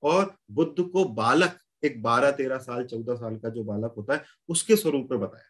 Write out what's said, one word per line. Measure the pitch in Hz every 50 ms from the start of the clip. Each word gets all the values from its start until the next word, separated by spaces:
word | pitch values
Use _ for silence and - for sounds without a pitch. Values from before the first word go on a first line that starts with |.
| -
और | 143 165 185 196 196 - _ _ _
बुद्ध | 104 120 165 156 - - 175
को | 180 - 190 185
बालक, | 147 113 107 110 117 127 156 185 170 - - _ _ _ _ -
एक | 147 - 120 107
बारह | 113 117 120 135 143
तेरह | 139 139 135 131 131 131
साल, | 120 - 120 120 123
चौदह | 123 117 113 113 113 123
साल | 120 117 113 110 110
का | 110 113
जो | 110 120 110
बालक | 107 104 104 107 113 -
होता | - 101 101 139
है | 151 147 - _ _ _ -
उसके | 170 170 - - 226
स्वरूप | 208 - 160 143 139 127 -
में | 131 117
बताया। | 98 92 - - - _